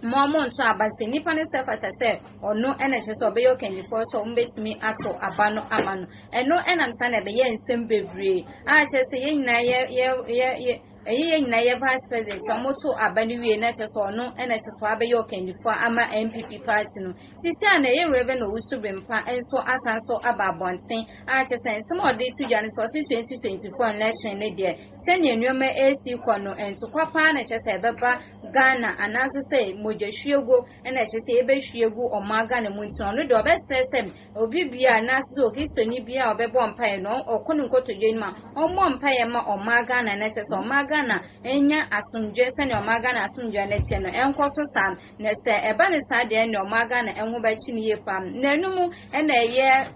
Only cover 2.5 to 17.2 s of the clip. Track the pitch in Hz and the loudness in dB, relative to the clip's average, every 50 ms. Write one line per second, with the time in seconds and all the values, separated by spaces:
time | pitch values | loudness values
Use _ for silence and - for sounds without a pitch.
2.5 | 214 214 233 262 269 - 262 277 262 233 214 214 214 214 247 214 196 226 247 254 | -2 0 0 -2 -2 0 0 0 0 -2 -2 -6 -6 -2 -2 0 2 4 4 4
3.5 | 254 254 - 202 190 185 185 - 233 220 226 220 - 233 208 226 233 233 240 240 | 4 4 0 -6 -6 -6 -8 -6 -4 -4 -4 -2 -4 -4 -4 -2 0 -2 -2 -2
4.5 | - - 214 214 214 - - 220 214 - - 214 180 - - 196 175 - 208 208 | -4 -8 -6 -6 -6 -4 -4 -4 -4 -2 -4 -4 -4 -4 -6 -6 0 2 2 2
5.5 | 214 214 208 - 226 208 - - 196 190 180 - - - - - - 226 254 262 | 2 0 -4 -2 -2 0 0 0 -2 -6 -8 -10 -14 -20 -20 -6 -2 -2 2 2
6.5 | 320 349 - - 359 339 302 247 233 - 247 240 240 214 196 202 208 233 262 254 | 2 2 2 2 2 2 2 -2 -2 -2 -2 0 0 0 -2 -2 0 2 2 2
7.5 | 226 214 - - 254 233 233 226 226 208 196 - - 185 196 190 190 180 - - | 2 -2 -2 -2 -2 -2 0 0 0 0 0 -2 -8 -4 0 2 2 2 0 -6
8.5 | - - - - 285 311 294 285 285 262 254 262 - 254 - 285 311 294 269 247 | -16 -12 -2 4 4 4 4 4 2 0 0 2 0 -4 -2 0 0 0 2 2
9.5 | 233 233 240 240 247 254 254 254 254 254 254 262 262 254 - - 233 247 254 262 | 2 2 4 2 2 2 0 0 0 0 2 2 2 0 -2 -2 0 2 2 2
10.5 | 262 - 254 247 233 - - - - - - - 220 254 311 339 320 311 285 247 | 0 -2 -2 -2 -2 -2 -4 -18 -20 -16 -6 -2 0 0 2 2 4 2 2 4
11.5 | 233 226 233 247 247 240 262 269 254 262 254 - 254 233 220 208 202 190 - - | 2 4 4 4 2 4 2 2 2 2 -2 -4 -4 -4 -4 -4 -6 -8 -4 -2
12.5 | 226 226 240 262 277 - - 302 247 - 220 208 180 214 226 226 240 240 240 233 | -2 -2 0 -2 -2 -2 -2 -2 0 2 0 2 2 2 0 0 -2 -2 0 0
13.5 | 214 214 220 233 233 - 220 214 - 220 208 196 202 220 247 247 - - 240 247 | 0 2 2 -2 -2 -2 -6 -6 -2 -2 -2 -2 -2 -4 -6 -6 -6 -6 -2 -2
14.5 | 233 214 214 220 214 - 220 208 214 214 233 233 240 233 220 - - 190 185 185 | -2 -2 -2 -8 -10 -4 -2 -2 0 0 2 2 2 2 2 0 -4 -6 -6 -6
15.5 | 185 - - 233 214 196 - 233 226 233 - - - 214 220 226 220 226 220 - | -8 -4 -2 -2 0 2 2 2 2 2 0 2 0 -2 -2 -2 -4 -6 -10 -10
16.5 | 214 208 202 220 214 208 214 214 - 208 190 185 180 - | -12 -10 -2 0 2 2 2 0 -6 -6 -6 -8 -8 -10